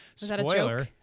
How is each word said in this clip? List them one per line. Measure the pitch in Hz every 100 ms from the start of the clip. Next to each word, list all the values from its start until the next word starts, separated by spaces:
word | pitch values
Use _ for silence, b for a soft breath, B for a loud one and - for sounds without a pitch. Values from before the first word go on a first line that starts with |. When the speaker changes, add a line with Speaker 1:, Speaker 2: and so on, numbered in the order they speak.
| B -
Speaker 1:
Was | 208
that | 208
a |
Speaker 2:
spoiler. | 156 190 117 117
Speaker 1:
joke? | 135 -